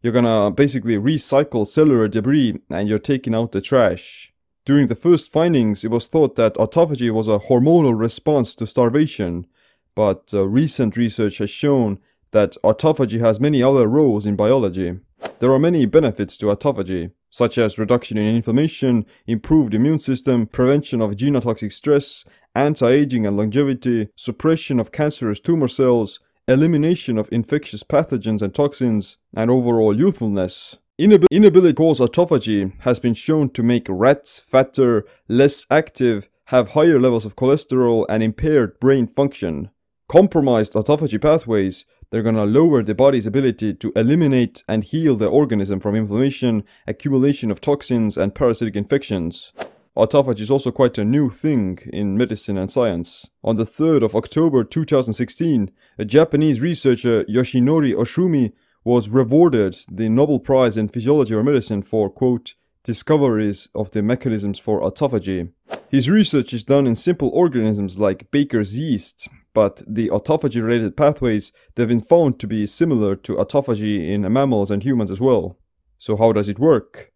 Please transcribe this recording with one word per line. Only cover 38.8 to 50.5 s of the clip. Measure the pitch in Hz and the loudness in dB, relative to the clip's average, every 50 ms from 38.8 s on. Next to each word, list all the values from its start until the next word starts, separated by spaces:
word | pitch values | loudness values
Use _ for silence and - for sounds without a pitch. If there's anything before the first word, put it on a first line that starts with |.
| - 131 139 135 120 | 2 2 4 4 2
function. | - _ - 143 139 - - - 87 80 71 82 - _ _ _ _ _ _ _ | -2 _ -2 -2 -2 -2 -6 -8 -6 -6 -8 -10 -14 _ _ _ _ _ _ _
Compromised | _ - 165 196 190 - 170 139 135 123 113 110 - - | _ 4 6 6 6 2 0 2 2 2 2 0 0 -2
autophagy | 113 107 - 147 147 160 139 - 104 | -4 0 0 0 0 0 -4 -4 0
pathways, | - 151 156 160 - 117 113 104 98 95 92 - - _ _ _ - _ | 2 2 2 2 0 0 0 0 0 0 -4 -8 -18 _ _ _ -16 _
they're | - 113 107 | -6 -2 0
gonna | 117 110 110 104 | 0 0 0 0
lower | 104 107 139 165 170 151 123 | 2 2 4 4 4 4 2
the | 110 104 107 | 2 0 0
body's | 87 131 139 135 123 101 | 2 2 4 4 2 -2
ability | 110 101 135 135 127 117 - 110 107 95 | -2 -2 0 0 0 -2 -2 -4 -6 -6
to | - - 107 - | -4 -8 -4 -2
eliminate | 110 110 120 147 165 165 143 135 127 120 113 _ - _ - | 0 2 2 2 2 2 2 2 2 0 0 _ -12 _ -4
and | 104 110 104 | -4 -4 -4
heal | - - 160 165 151 131 | -4 -6 -2 0 0 2
the | 104 110 | 2 0
organism | 101 - 135 147 127 117 104 98 95 101 98 | 2 2 2 2 2 0 -2 -2 -2 -4 -4
from | - 104 101 | -2 -2 -2
inflammation, | 113 110 101 101 110 131 139 135 - - 123 113 107 98 _ _ _ _ | -2 -2 -2 -2 -2 -2 -2 -2 -2 -2 -2 -2 -2 -4 _ _ _ _
accumulation | - 110 _ - 151 135 131 127 143 143 139 - 113 | -12 -12 _ -4 -2 0 2 2 2 0 -2 -4 -6
of | 101 - | -6 -4
toxins, | - - 143 143 - - 127 120 110 107 101 | -2 -2 -2 -2 -2 -4 -2 -2 -2 -2 -2
and | - 95 101 - | -2 -4 -4 -2
parasitic | - 143 123 113 - 120 110 98 | 0 0 0 0 0 -4 -6 -4
infections. | 104 101 - 139 143 143 - 107 92 82 82 85 - - - _ - - - _ _ _ _ _ | -6 -4 -2 -2 -4 -2 -4 -6 -6 -6 -6 -10 -12 -20 -20 _ -18 -18 -18 _ _ _ _ _
Autophagy | - 110 110 - 147 139 131 120 101 | 0 0 2 2 0 2 2 -2 -6
is | 107 107 | -2 -2